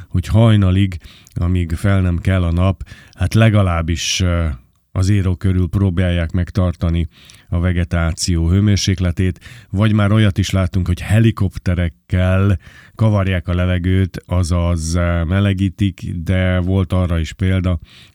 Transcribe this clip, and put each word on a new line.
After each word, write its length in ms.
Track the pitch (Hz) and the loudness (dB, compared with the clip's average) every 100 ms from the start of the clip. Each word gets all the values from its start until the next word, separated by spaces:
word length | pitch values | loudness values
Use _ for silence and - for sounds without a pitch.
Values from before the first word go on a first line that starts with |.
| - | -6
hogy 180 | 92 - | -6 0
hajnalig, 680 | 110 117 104 95 95 98 85 - - - | 2 4 4 2 2 0 -4 -16 -20 -12
amíg 380 | - 90 92 82 | -4 -2 -2 -2
fel 300 | 82 101 95 | -2 0 0
nem 160 | 92 85 | 0 0
kell 260 | 95 95 | 0 0
a 80 | 85 | 0
nap, 320 | 85 95 - - - - | 0 0 -2 -8 -20 -14
hát 200 | - 95 | -6 0
legalábbis, 840 | 110 113 104 92 82 80 82 - - | 4 4 4 2 0 -2 -4 -4 -2
ö, 260 | 90 85 80 65 _ _ _ | 0 0 -2 -6 _ _ _
a 100 | 95 | -2
zéró 340 | 92 101 92 90 | 0 2 0 -2
körül 320 | 95 92 90 | 0 0 0
próbálják 640 | 98 98 87 90 87 85 | 0 0 0 0 0 -2
megtartani 760 | 92 85 95 90 - 87 85 80 _ - - - | -2 -2 -2 -2 0 -2 -2 -2 _ -20 -20 -6
a 100 | 87 | -2
vegetáció 880 | 90 87 82 85 82 - - 82 82 | 0 0 -2 0 -2 -2 -2 0 2
hőmérsékletét, 920 | 98 104 98 - 92 90 82 92 - - - - | 2 2 2 0 0 0 0 -2 -4 -12 -20 -6
vagy 240 | 95 110 | 0 2
már 180 | 107 101 | 2 2
olyat 260 | 110 104 107 | 2 2 0
is 120 | 92 | -2
látunk, 380 | 95 92 95 87 | 0 -2 -2 -2
hogy 140 | 87 | -4
helikopterekkel 1600 | - 110 113 - 95 - 95 87 82 - - 92 92 95 101 92 - - - - | 0 2 2 2 -2 -4 -4 -2 -2 -6 -4 0 2 2 2 0 -6 -20 -12 -2
kavarják 520 | 110 104 95 92 92 | 0 2 0 -2 -2
a 60 | |
levegőt, 720 | 90 90 90 90 95 92 - - | 0 0 0 0 2 0 -4 -4
azaz, 720 | 90 82 87 87 85 80 87 | -2 0 0 0 -2 -2 -2
eh, 300 | 87 85 82 | 0 0 0
melegítik, 840 | 98 101 95 98 - 101 - - | 0 0 0 -2 0 -2 -2 -8
de 480 | 90 82 92 92 92 | -6 -2 0 0 0
volt 340 | 90 95 90 | 0 0 0
arra 260 | 92 90 82 | 0 0 -2
is 140 | 80 | -4
példa 460 | - 95 95 90 87 - - - | -4 -2 0 0 -4 -6 -20 -12